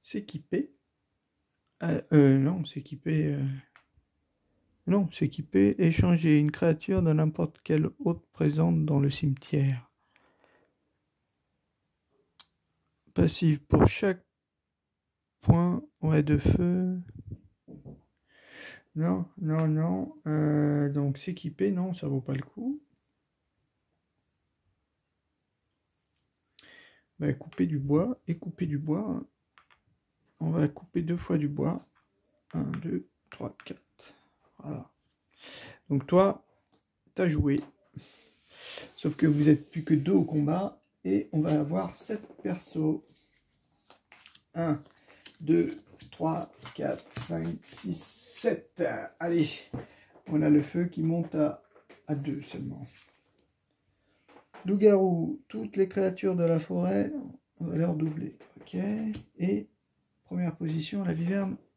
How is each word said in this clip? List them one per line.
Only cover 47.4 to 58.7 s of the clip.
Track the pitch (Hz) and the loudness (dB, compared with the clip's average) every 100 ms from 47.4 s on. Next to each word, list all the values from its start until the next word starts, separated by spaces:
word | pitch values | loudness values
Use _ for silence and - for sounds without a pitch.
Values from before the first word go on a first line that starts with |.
| 165 - | -6 -8
six, | - - - 160 | -14 -12 -10 -10
sept. | - - - - 233 202 - - - 104 - _ | -10 -14 -16 -4 -2 -2 -8 -6 -4 -4 -10 _
Allez, | 170 170 147 - - - - - _ - - | -2 0 0 -4 -12 -12 -12 -20 _ -20 -4
on | 151 | 0
a | 156 | 6
le | 147 | 4
feu | 143 175 | 4 -2
qui | 175 165 | -2 -2
monte | 160 165 165 | 0 0 -2
à, | 160 147 - _ _ _ - - | 0 0 -2 _ _ _ -20 -6
à | |
deux | 143 139 143 | -4 -4 -8
seulement. | - - 143 - 127 - _ _ _ _ _ _ _ _ _ _ _ _ _ - _ - | -10 -12 -10 -12 -16 -20 _ _ _ _ _ _ _ _ _ _ _ _ _ -20 _ -10
Loup-garou, | 180 196 208 202 190 170 160 - _ | -2 6 6 6 4 2 -2 -6 _
toutes | 220 208 190 | -10 -6 -2
les | 190 | 0
créatures | 196 190 185 196 | 2 -2 0 -2
de | 180 | 2
la | 165 165 | 2 0
forêt, | 160 180 180 202 294 294 - - _ _ | 0 -2 0 0 -2 -6 -12 -18 _ _
on | 165 | -6
va | 156 | -2
leur | 170 | -2
doubler. | 156 160 156 156 - - - | 0 -4 -4 -10 -12 -20 -20
Ok. | - | -10